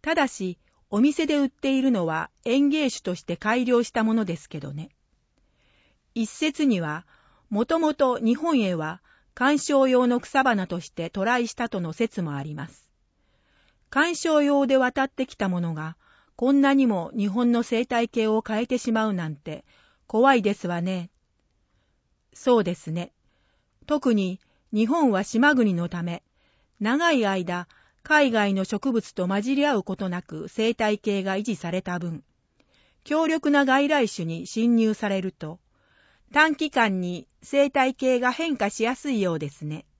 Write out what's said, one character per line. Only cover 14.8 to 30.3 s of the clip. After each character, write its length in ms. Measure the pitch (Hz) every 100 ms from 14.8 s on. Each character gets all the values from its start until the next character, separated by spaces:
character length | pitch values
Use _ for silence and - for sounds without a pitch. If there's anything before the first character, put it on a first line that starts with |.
| 254 277
っ 60 | 269
て 160 | - 262
き 100 | -
た 120 | 196
も 140 | 180
の 120 | 170
が、 220 | 156 156 - _ _ _ -
こ 160 | 247
ん 80 | 277
な 140 | 277
に 120 | 277 254
も 260 | 190 165 233
日 120 | 202
本 240 | 208 240
の 100 | 233
生 220 | 233 226 240
態 240 | 233 233
系 180 | 233 220
を 160 | 220 -
変 180 | 214
え 40 | 240
て 100 | 247
し 140 | -
ま 140 | 220 220
う 80 |
な 160 | 185 160
ん 60 | 143
て、 280 | - 151 _ _ _ _ _
怖 300 | 220 269 254
い 60 |
で 120 | 202
す 140 | 202 175
わ 140 | 175
ね。 280 | 175 185 175 _ _ _ _ _ _ _ _ _ _ _ _
そ 240 | - - 240
う 60 | 175
で 100 | 180
す 160 | -
ね。 220 | 165 175 _ _ _ _ _ _ _ -
特 280 | - 269
に 280 | 220 185 185 _ _ _
日 140 | 214 220
本 240 | 330 277
は 120 | 190
島 320 | 208 233 285 269
国 180 | 220
の 140 | 175 175
た 160 | 180
め、 200 | 175 170 _ _ _ _ _ _
長 320 | 214 269 339
い 120 | 285 208
間、 440 | 190 175 175 175 _ _ _
海 280 | - 302 277
外 220 | 226 202
の 120 | 190 190
植 260 | 202 269
物 220 | 233 -
と 140 | - 180
混 140 | 196
じ 140 | 220 277
り 100 | 294
合 120 | 233
う 60 |
こ 120 | - 185
と 140 | 190
な 120 | 180
く 280 | -